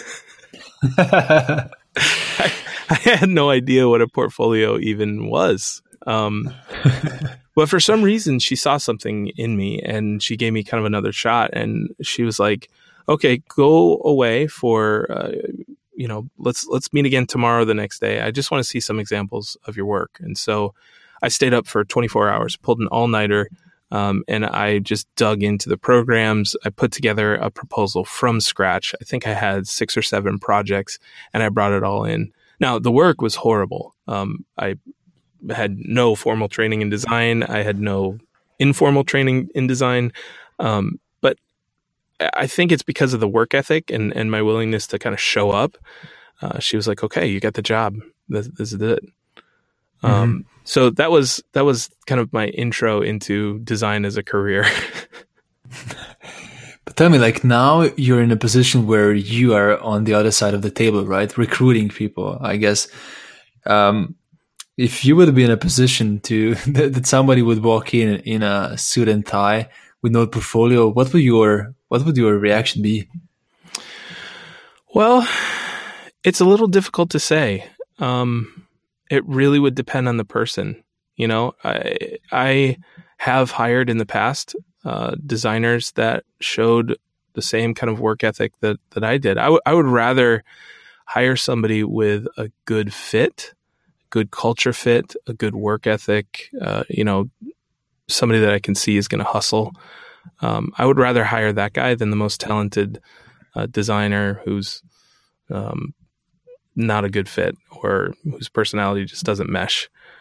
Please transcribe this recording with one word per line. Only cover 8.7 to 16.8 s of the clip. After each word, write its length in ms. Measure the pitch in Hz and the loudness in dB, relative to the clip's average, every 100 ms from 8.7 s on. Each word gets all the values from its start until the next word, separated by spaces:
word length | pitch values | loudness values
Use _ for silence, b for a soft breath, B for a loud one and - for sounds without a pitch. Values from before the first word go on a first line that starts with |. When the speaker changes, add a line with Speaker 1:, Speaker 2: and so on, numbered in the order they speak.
| 143 | 0
Speaker 2:
something 520 | - 110 110 107 101 - | -2 -4 -4 -6 -6 -6
in 200 | 113 107 | -4 -2
me, 240 | 98 107 | -2 -4
and 420 | - 110 107 104 | -4 -4 -2 -4
she 140 | - 113 | -4 -2
gave 160 | 117 | -2
me 100 | 110 | -2
kind 160 | 101 117 | -2 -4
of 60 | |
another 280 | 107 104 101 | -2 -2 -2
shot. 380 | 98 117 120 113 | -2 0 2 0
And 360 | 113 110 110 101 - | -2 -4 -4 -6 -8
she 200 | 147 - | -10 -2
was 160 | 117 107 | -2 0
like, 300 | 101 104 - b b b - | 0 0 -6 b b b -2
"Okay, 340 | 151 143 123 - | 0 2 0 -2
go 520 | - 143 160 175 - | 2 6 6 6 2
away 420 | - 143 120 117 151 | 2 2 2 0 -2
for, 600 | - 123 113 107 107 - | -2 0 2 2 0 -2
uh, 220 | - - - - - - 285 _ | -6 -6 -6 -8 -10 -16 -20 _
you 120 | - 123 | -10 -8
know, 220 | 107 123 _ | -8 -12 _
let's, 280 | 120 127 - | -4 -4 -4
let's 260 | 131 | -4